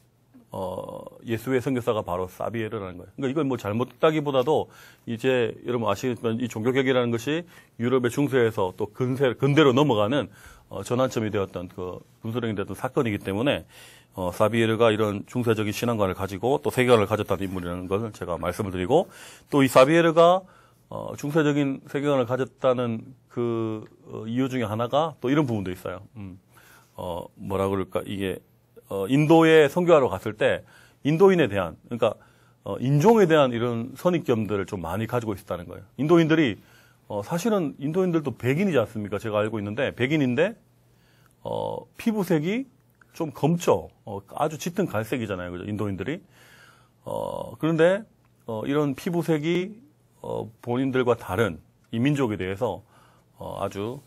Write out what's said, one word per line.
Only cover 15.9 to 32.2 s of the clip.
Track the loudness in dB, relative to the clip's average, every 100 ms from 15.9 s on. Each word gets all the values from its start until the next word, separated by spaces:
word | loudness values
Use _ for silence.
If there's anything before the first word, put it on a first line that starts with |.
| 0 0
가지고 | -2 -6 -4 -2 0
또 | 0
세계관을 | 0 4 6 4
가졌다는 | 0 0 -2
인물이라는 | -4 -6 -6 -8 -4
걸 | -4 -4
제가 | -10 -8 -4
말씀을 | -4 -4 -4
드리고, | -4 0 0 0 -8 -20 -20 -2
또 | 2
이 | 6
사비에르가, | 8 8 6 4 6 6 6 0 -20 _ _ -14
어, | -12 -10 -8
중세적인 | -2 2 2 2 0 -4 -8
세계관을 | -4 0 2 0
가졌다는 | -2 -4 _ 0 2 0 -4 -8 -20 _
그, | -4 -2 -2 -4 -6 -12 -20 -14
어, | -12 -6
이유 | -2 -2
중에 | -2
하나가 | -2 -2 0 0 0 -2
또 | 0
이런 | 2 2
부분도 | 0 -4
있어요. | -8 -10 -10 -14 -16
음, | -16 -16 _ -20 -20 -20 _
어, | -12 -8 -8 -10
뭐라 | -12 -4 -2 0
그럴까? | 0 -2 -6 -6
이게, | -6 -4 -6 -12 _ _ -20 -8
어, | -6 0
인도에 | 2 6 8 8 8 6
선교하러 | 4 4 6 4
갔을 | 0 -6
때 | 0 0 0 -6 -20 _ _
인도인에 | -2 6 6 6 2
대한, | 0 -4 -6
그러니까, | -12 0 0 0